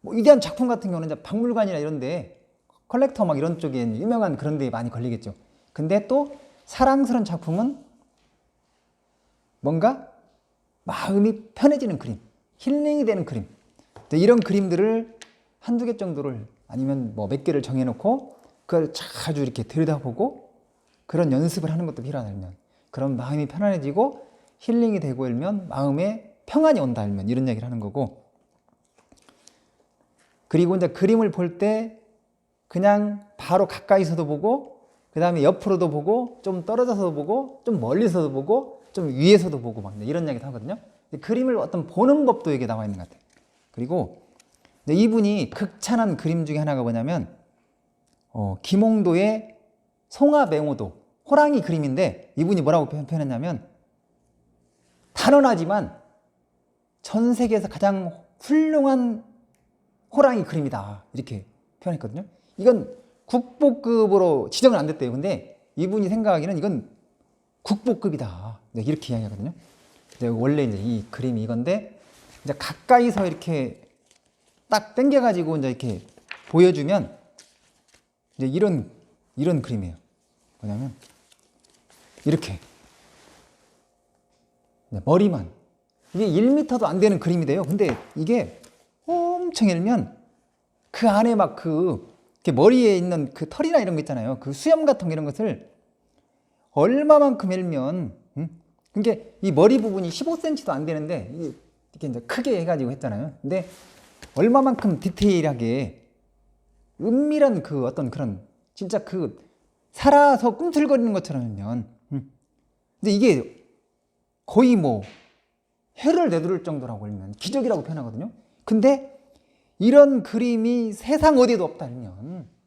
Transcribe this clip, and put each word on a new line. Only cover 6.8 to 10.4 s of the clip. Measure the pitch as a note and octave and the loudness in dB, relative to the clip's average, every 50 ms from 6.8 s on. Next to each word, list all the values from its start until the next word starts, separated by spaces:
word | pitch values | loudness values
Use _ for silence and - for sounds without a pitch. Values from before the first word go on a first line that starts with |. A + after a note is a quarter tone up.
| B3+ C4+ C4+ C#4 C#4 A3+ A#3+ A#3+ G#3+ | 2 4 4 4 2 2 0 -2 -2
작품은 | - E3+ E3 - D#3+ D#3+ F#3 A3+ C4 C#4+ - - _ _ _ _ _ _ _ _ _ _ _ _ _ _ _ _ _ _ _ _ _ _ _ _ _ _ _ _ _ _ _ _ _ _ _ | -2 -6 -8 -6 -4 -2 -2 -2 -2 -4 -6 -16 _ _ _ _ _ _ _ _ _ _ _ _ _ _ _ _ _ _ _ _ _ _ _ _ _ _ _ _ _ _ _ _ _ _ _
뭔가 | - C#3 D#3 E3 E3 A3+ C4+ C4 - - - _ _ _ _ _ | -4 -2 -2 2 2 2 2 0 -10 -20 -20 _ _ _ _ _